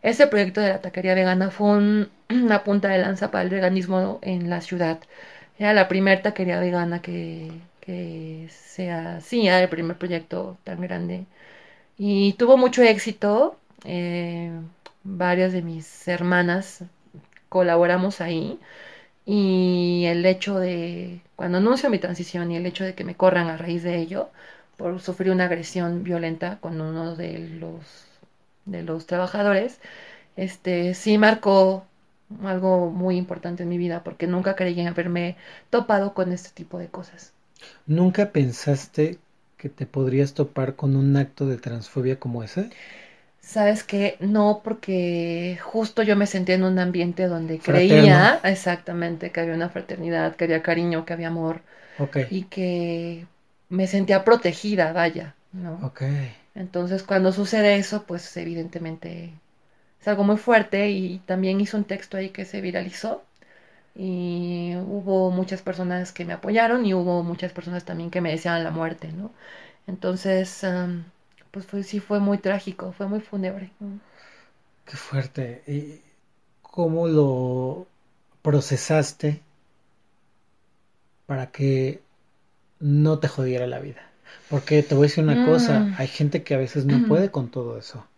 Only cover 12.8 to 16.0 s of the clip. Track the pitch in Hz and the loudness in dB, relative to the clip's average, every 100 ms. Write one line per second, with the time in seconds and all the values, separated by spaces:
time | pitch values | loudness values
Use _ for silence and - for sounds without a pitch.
12.8 | 240 214 226 208 208 208 311 - _ _ | 6 6 0 -2 0 4 2 0 _ _
13.8 | - 175 175 175 175 170 170 165 165 _ | -8 -6 -4 -4 -6 -6 -8 -10 -14 _
14.8 | - _ 196 185 180 180 185 185 170 165 | -20 _ -12 -2 0 2 2 0 -6 -8
15.8 | 156 - | -12 -14